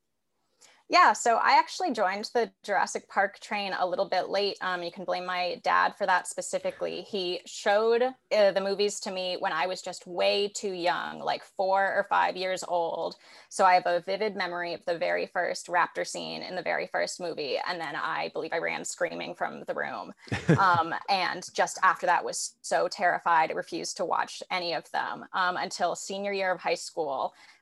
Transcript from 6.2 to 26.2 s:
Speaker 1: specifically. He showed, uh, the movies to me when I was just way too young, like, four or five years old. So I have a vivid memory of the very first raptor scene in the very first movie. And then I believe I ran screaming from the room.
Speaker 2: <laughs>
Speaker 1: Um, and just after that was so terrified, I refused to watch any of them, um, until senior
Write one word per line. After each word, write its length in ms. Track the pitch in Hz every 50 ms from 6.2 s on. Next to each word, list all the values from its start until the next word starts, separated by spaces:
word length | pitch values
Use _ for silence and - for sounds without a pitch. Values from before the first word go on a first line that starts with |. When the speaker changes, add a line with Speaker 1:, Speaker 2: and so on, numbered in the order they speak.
| - -
Speaker 1:
specifically. 760 | - - 180 - - 180 - 185 - - 175 170 165 170
He 380 | 180 - - 196 180 180 180 180 -
showed, 580 | - - - - 220 202 208 220 226 233 233 247
uh, 480 | 262 262 - _ _ 190 214 208 196
the 100 | 170 190
movies 380 | 196 196 196 190 208 208 196 -
to 120 | - 214
me 260 | 190 185 185 180 180 -
when 140 | 185 190 160
I 120 | 160 175
was 160 | 185 185 -
just 240 | - 185 170 - -
way 440 | 185 175 180 196 196 208 202 202 208
too 240 | 208 - - 202 185
young, 460 | 180 170 175 165 - - 151 156 156
like, 240 | 143 147 139 - -
four 380 | - _ - 190 190 190 196 196 190 -
or 80 | 202 196 -
five 260 | 185 180 175 175 175
years 280 | 185 185 185 185 175 - -
old. 480 | 180 175 165 170 170 170 165 175 180 - - - - - - _
So 160 | - - 196
I 80 | 185 180
have 120 | 180 180 180
a 140 | 175 175
vivid 340 | 170 190 190 185 220 214 190
memory 380 | 196 185 175 175 175 175 170 165
of 100 | - -
the 120 | 180 175 160
very 280 | 175 175 175 180 180
first 420 | 196 - 185 170 - 180 - - -
raptor 380 | 175 175 160 - - 175 175
scene 380 | - - 175 170 160 165 160 -
in 120 | - 180
the 60 | 180
very 240 | 165 170 165 147 170 185
first 320 | - 175 175 185 - -
movie. 380 | 180 170 - - 151 131 113 - -
And 140 | - 180 170
then 160 | 160 147 156
I 340 | 151 - 160 156 147 160 165 -
believe 180 | - 151 160 165
I 40 | 170
ran 240 | 165 165 165 151 170
screaming 500 | - - - 180 165 170 170 165 160 170
from 280 | - 175 - 147 143 -
the 100 | - 170
room. 400 | 147 147 139 127 104 90 - - - - -
Speaker 2:
<laughs> 20 | - - - - 160 -
Speaker 1:
Um, 360 | 196 185 175 170 160 165 135 - - -
and 380 | 202 190 175 - 139 180 180 - -
just 260 | - 185 170 - -
after 240 | - 185 165 - 185
that 180 | 175 170 143 107
was 340 | - 180 - - - - _
so 260 | - - 190 165 165 180
terrified, 640 | - - 196 175 - 175 - 175 170 160 160 -
I 20 | 165
refused 420 | 175 170 - 180 165 165 - - -
to 80 | 180
watch 380 | 165 - - - - - - - -
any 220 | 185 185 175 170 160
of 160 | 151 - -
them, 340 | - 143 127 101 - 123 - - -
um, 240 | 190 185 180 185 143
until 380 | 160 190 - - 185 170 165
senior 360 | - - - 196 196